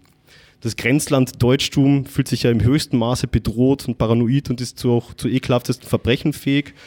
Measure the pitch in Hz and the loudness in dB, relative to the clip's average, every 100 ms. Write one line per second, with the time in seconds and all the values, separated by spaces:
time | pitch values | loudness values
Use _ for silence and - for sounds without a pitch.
0 | _ _ _ - _ _ 117 107 117 147 | _ _ _ -20 _ _ -10 -4 0 0
1 | - 135 127 - 123 131 - 147 139 139 | 2 2 2 0 2 2 0 2 2 2
2 | 131 - 131 120 123 117 107 151 - 123 | 0 -4 -2 0 0 2 2 2 0 -2
3 | 117 123 131 120 113 110 127 135 - 113 | 0 -2 -2 -2 -2 0 2 0 -4 -2
4 | 110 117 120 139 135 127 120 - 123 120 | 0 2 2 0 -2 -6 -8 -4 0 0
5 | - - 123 127 - 123 - - - 117 | -2 -6 -4 -2 0 0 0 -6 -4 -2
6 | 113 135 156 - 139 139 143 - | 0 0 -2 -2 0 0 -2 -12